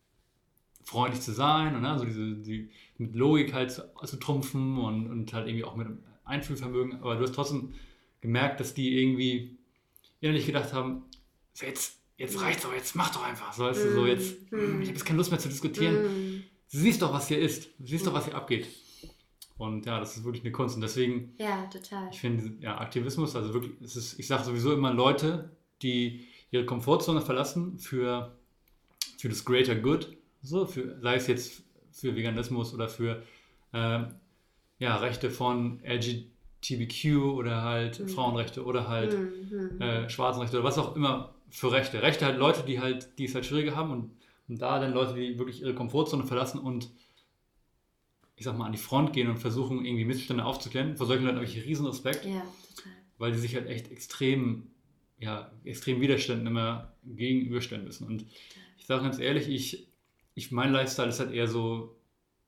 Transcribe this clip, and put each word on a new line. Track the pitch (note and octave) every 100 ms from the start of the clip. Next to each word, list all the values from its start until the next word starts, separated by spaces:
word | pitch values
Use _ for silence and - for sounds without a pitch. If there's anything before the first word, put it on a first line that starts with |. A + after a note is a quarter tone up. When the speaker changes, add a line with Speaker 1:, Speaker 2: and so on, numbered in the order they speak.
| _ _ _ _ _ _ _ -
Speaker 1:
freundlich | - A#2 A#2+ A#2+
zu | -
sein | G#2+ D3 D#3 D#3
und, | C3
ne, | C3+ D3
so |
diese, | A#2 A2 A2 G#2+
die | G#2+ A2 G#2+ - - -
mit | A#2
Logik | A2+ C#3+ D#3 D3
halt | C3 B2+
zu, | - - -
zu | - C3
trumpfen | - C#3 C3 C#3 C3 C3
und, | A2 A2 A2+
und | A#2 A2+
halt | A#2 A2+
irgendwie | A2+
auch | - A2+
mit | A2 A2 - -
Einfühlvermögen, | - C#3+ C#3+ C3 B2+ B2+ B2+ B2+
aber | B2 A2+
du |
hast | B2+
trotzdem | C3 C#3+ C#3 B2+ - - - _ _
gemerkt, | A#2 B2 C#3 C#3
dass | B2
die | - B2+ C3
irgendwie | C3 B2+ B2+ B2 A#2+ - _ _ _ _ _ _
innerlich | D#3 D#3 -
gedacht | D3 C3+
haben, | C3 C3 C3 - - _ _ _
"So | - -
jetzt, | - - - _ -
jetzt | - G3
Speaker 2:
Mhm. |
Speaker 1:
reicht's | F#3 -
doch, | -
jetzt | F#3+ - E3
mach | E3+
doch | -
einfach", | A#2 A#2 -
so, | A#2+
weißt | B2 C3
du, | -
so | B2
Speaker 2:
Mhm. | A#2+
Speaker 1:
jetzt, | G#2+ - - -
Speaker 2:
Mhm. | A3+ G3+ -
Speaker 1:
"ich | C3
hab |
jetzt | -
keine | - D#3+
Lust | F3
mehr | E3+
zu | C#3
diskutieren". | C#3 D3+ - E3 G#3+
Speaker 2:
Mhm. | G#3 F#3+ F#3+ F#3+ - _ -
Speaker 1:
Du | C#3
siehst | G#3 -
doch, | D#3+
was | C#3 -
hier | D3+
ist, | D#3 - - -
du | B2
siehst | E3 F#3+
doch, |
Speaker 2:
Mhm. | C#3+
Speaker 1:
was | -
hier |
abgeht. | - - A#2 - - - - - - _ - - -
Und | A2 G#2+ A2+
ja, | A2+
das | G#2+ A2+
ist |
wirklich | A#2+ A#2
eine | A#2+
Kunst | A#2 A#2+ A2
und |
deswegen, | A2 B2+ B2 A#2 - -
Speaker 2:
Ja, | G#3+ F#3+ F#3+
total. | F#3+ - G3 F#3
Speaker 1:
ich | -
finde, | B2 A2+ A2 A2
ja, | A2+ G#2
Aktivismus, | A2+ B2 C3+ D#3+ D3+ A#2+
also | G#2+
wirklich, | A#2+ A#2+ -
es | A#2+ A#2+
ist, | A#2 -
ich | -
sag | C3
sowieso | B2 A#2+ C3
immer | C#3 C3+
Leute, | A#2+ C3 C#3+ D#3 E3+ - - _ -
die | C3 B2 A#2+ A#2 - - _
ihre | B2 B2
Komfortzone | A#2+ B2 D#3 E3+ D#3+
verlassen | - B2+ D3 F3 F3+ -
für, | - B2+ B2 B2 A#2+ - _ _ _ _ _ - - -
für | A2
das | -
Greater | B2 B2+ B2+ G#2+
Good, | B2 E3 - - _ _
so, | C3 F3+ F#3
für, | C3 B2+ C3+
sei | A#2+ B2+
es | -
jetzt | A#2 - - - _ -
für | - B2+ A2
Veganismus | A#2 A2+ B2 A#2+ A2+
oder | A2+ A2+
für, | - A#2 A2+ - - _ _ _
ähm, | A#2 A#2 A#2 A#2+ - _ _ _ _ _ -
ja, | B2 G#2+
Rechte | B2 A2+ B2+
von | - B2 A#2+ A#2+ A#2+
L | - A#2+
G | A#2+ A#2 - _ - -
T | - A#2+
B | A#2
Q | - D3+ D3 C#3 C3+
oder | A#2 A2+
halt | A#2 A#2 A#2 A#2+
Speaker 2:
Mhm. | G3
Speaker 1:
Frauenrechte | F#3 B2 A#2 A2+ B2+
oder | B2 B2 G#2+
halt, | A2+ A2
Speaker 2:
Mhm, | G3+ F#3 F#3 F#3+ G#3 F#3 -
mhm, |
Speaker 1:
äh, | A#2+ A2+
Speaker 2:
mhm. | A#2
Speaker 1:
Schwarzenrechte | - B2+ B2+ A2+ B2
oder |
was | C3 C#3+
auch | C3+ D3+
immer | C#3 B2+ - - -
für | - B2+
Rechte. | C3 C3 A2
Rechte | C#3+ D3+ C#3
halt | B2+
Leute, | C#3+ D3+
die | C3+ B2+
halt, | C3 B2+ - -
die | B2
es | B2+
halt | B2
schwieriger | D3 D3 C#3+
haben | D#3+
und, | B2+ A2+ - _ _ -
und | A2+
da | B2+ C3+
dann | C3
Leute, | B2 B2
die | B2 B2 A#2+
wirklich | B2+ A#2+
ihre | C3+
Komfortzone | A#2+ A#2 C#3+ D3+ C#3
verlassen | B2+ B2 C3 C3+
und, | C3 B2 - - _ _ _ _ _ _ _ _ _ _ _ _ _ -
ich |
sag | B2+ A2+
mal, | A2
an |
die | G#2+
Front | - C3+ D3+
gehen | C3 A#2
und | A#2
versuchen, | A#2+ A#2+ C3 B2+
irgendwie | B2 A#2
Missstände | A2+ C3 - B2
aufzuklären. | A2+ C3 A#2 C3 D3+ D3+
Vor | A#2+
solchen | C3
Leuten | B2+ A#2+
hab |
ich | A#2 A2+
riesen | B2 D#3 C#3
Respekt, | - C3+ C#3+
Speaker 2:
Ja, | G3 F#3+ F#3 - -
total. | - F#3+ - - -
Speaker 1:
weil | A#2
die | A#2
sich | A#2
halt | B2+ B2
echt | A#2+ -
extrem, | - - - C3 C3+ A#2+ A2 - _ _ _ _ -
ja, | A2 G#2 - -
extrem | - A#2 - B2
Widerständen | C#3 C3 - A#2 A2+
immer | A#2 A2+ A#2 - -
gegenüberstellen | B2 G#2+ B2+ C3 A#2+ A#2+ - A2
müssen. | F#2+ - A2
Und | A2
Speaker 2:
Total. | - - - - - -
Speaker 1:
ich | -
sag | C3
ganz | C3+ -
ehrlich, | C3 D3 C3+
ich, | C3 - - - _ _ _ _
ich, | - -
mein | A#2+ C3+
Lifestyle | C3+ C3 - A#2+
ist | A#2
halt | B2
eher | A#2 A#2
so | A#2 A2+ A2+ A2+ - _ _ _ _